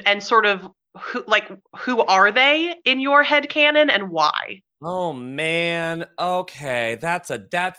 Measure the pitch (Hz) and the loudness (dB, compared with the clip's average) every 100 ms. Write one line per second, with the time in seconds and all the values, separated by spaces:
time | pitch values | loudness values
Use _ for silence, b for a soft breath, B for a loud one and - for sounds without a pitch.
0 | 202 202 202 226 208 190 185 _ _ - | 0 0 2 4 4 0 -6 _ _ -16
1 | - 247 - 214 208 196 _ - - 233 | -10 -8 0 0 0 -18 _ -10 -4 0
2 | - 190 202 233 277 311 339 339 254 262 | 4 4 4 4 4 2 -2 -4 -2 0
3 | 269 285 285 294 294 302 294 302 302 208 | 4 4 4 2 0 2 4 4 4 2
4 | 190 165 151 - - 143 _ _ 156 185 | -2 0 0 0 -8 -14 _ _ -6 -4
5 | 175 131 123 139 160 170 170 170 165 165 | -4 -6 -8 -4 -2 0 -2 -2 -4 -6
6 | - - 175 180 180 135 143 123 113 117 | -8 -6 -2 -2 -4 -10 -4 -2 -2 -4
7 | 165 180 - 120 95 175 180 | -4 -4 -6 -10 -6 -4 -4